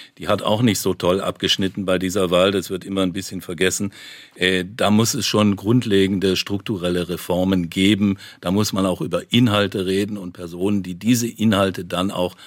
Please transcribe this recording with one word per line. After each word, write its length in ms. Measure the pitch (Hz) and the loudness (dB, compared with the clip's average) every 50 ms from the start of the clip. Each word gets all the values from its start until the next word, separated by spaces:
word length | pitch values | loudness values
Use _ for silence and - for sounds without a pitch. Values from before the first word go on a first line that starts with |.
| - - _ - | -20 -20 _ -10
die 100 | 90 - | -2 -2
hat 140 | 104 95 | -2 0
auch 200 | - 101 107 107 | 0 0 0 2
nicht 180 | 123 113 95 - | 4 2 2 2
so 140 | - 95 90 | 0 -2 -2
toll 260 | - 90 87 92 98 | 0 0 0 0 0
abgeschnitten 640 | 80 87 - - 101 92 - - 98 92 - 104 95 | -2 -4 -6 -2 -2 -2 0 0 0 -4 -2 -4 -2
bei 140 | 92 92 90 | 0 0 0
dieser 320 | 95 92 90 101 92 85 | 0 -2 -2 0 0 2
Wahl. 200 | 90 87 92 101 | 4 4 4 4
Das 200 | 101 95 85 - | 2 0 -2 -4
wird 140 | 95 90 87 | -8 -8 -6
immer 180 | 95 98 95 | -4 -2 0
ein 100 | 95 92 | 0 0
bisschen 300 | 85 95 92 - 98 85 | -2 -6 -8 -8 -12 -12
vergessen. 500 | - - 87 82 92 92 - - 104 101 - - - - - - - - _ | -10 -8 -2 0 0 0 0 -2 -6 -6 -8 -12 -20 -20 -20 -20 -20 -16 _
Äh, 300 | - 92 92 95 92 87 92 113 | -2 0 0 0 0 -2 -4 -4
da 160 | - - 104 | 0 2 4
muss 240 | 107 107 117 - - | 4 4 4 2 -2
es 120 | 117 - | -4 -4
schon 280 | - - 107 107 104 95 | 0 2 2 4 2 2
grundlegende 840 | 95 95 107 123 127 113 113 98 98 98 95 101 92 95 95 92 | 0 0 2 2 2 2 4 4 4 4 4 2 0 0 0 0
strukturelle 720 | - - - 101 98 - - 107 87 87 90 90 90 87 85 | 0 -2 -4 -6 -6 -4 -6 -6 -2 -2 -2 -2 -2 -2 -4
Reformen 600 | 87 80 - - 87 90 92 95 98 90 85 80 | -6 -8 -4 -2 0 0 2 2 2 0 0 -2
geben. 480 | - 98 95 101 107 98 104 101 95 - - - - - | 0 2 4 4 4 4 2 0 0 -2 -6 -20 -16 -8
Da 100 | - 90 | -4 -2
muss 220 | 95 104 104 - | 0 0 0 0
man 140 | - 98 95 | 0 0 0
auch 160 | 95 90 - | 0 -2 -2
über 280 | 80 82 87 85 - - | -4 -4 -4 -4 -4 0
Inhalte 540 | - 120 127 113 104 104 101 92 - 104 92 | 2 4 4 4 4 2 0 0 -2 -4 -2
reden 300 | 95 95 98 104 104 107 | 0 0 0 -2 -2 -6
und 160 | 101 95 90 | -10 -10 -12
Personen, 500 | 87 - 87 82 85 87 92 104 104 101 | -12 -12 -14 -12 -6 -2 0 0 0 0
die 120 | 92 92 90 | -2 -4 -8
diese 340 | 87 104 117 123 113 120 117 | -4 2 2 2 2 2 -4
Inhalte 560 | 117 - 107 113 101 101 98 95 87 95 87 | -4 0 2 2 4 4 2 2 0 -4 -8
dann 260 | 87 87 87 92 101 | -6 -4 -2 -2 -2
auch 240 | - 90 90 87 - - - | -2 -2 -2 -4 -4 -10 -20